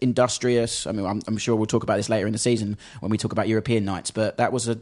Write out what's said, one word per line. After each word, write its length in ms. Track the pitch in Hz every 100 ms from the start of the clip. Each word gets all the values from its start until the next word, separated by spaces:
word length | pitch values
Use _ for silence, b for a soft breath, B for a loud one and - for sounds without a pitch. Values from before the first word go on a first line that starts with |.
industrious, 840 | 127 120 123 - 123 120 117 - -
I 60 |
mean, 140 | 107 95
I'm, 160 | 104 -
I'm 120 | 107
sure 160 | - 110
we'll 100 | 110
talk 160 | 117
about 140 | 113 101
this 120 | 101
later 160 | 113 101
in 60 |
the 60 | 107
season 380 | 123 117 104 104 B B
when 100 | 87
we 60 | 107
talk 160 | 110
about 160 | - 101
European 360 | 110 - 113
nights, 260 | 98 90 -
but 260 | 104 107 -
that 160 | 120
was 160 | 123 113
a, 100 | 113